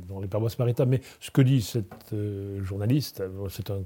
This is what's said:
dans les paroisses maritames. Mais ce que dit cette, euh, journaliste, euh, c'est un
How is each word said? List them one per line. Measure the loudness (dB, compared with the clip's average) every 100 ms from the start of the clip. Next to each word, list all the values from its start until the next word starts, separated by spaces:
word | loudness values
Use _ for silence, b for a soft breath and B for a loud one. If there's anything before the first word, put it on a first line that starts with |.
| -10
dans | -8
les | -4
paroisses | 0 0 0
maritames. | 0 2 2
Mais | 2 B B
ce | 0
que | 4
dit | 6 6
cette, | 2 -2 -4 -10 -8
euh, | -4 -4 -4 -6 -6
journaliste, | -4 -2 2 2 0 -6
euh, | -8 -6 -8
c'est | -6 -6
un | -6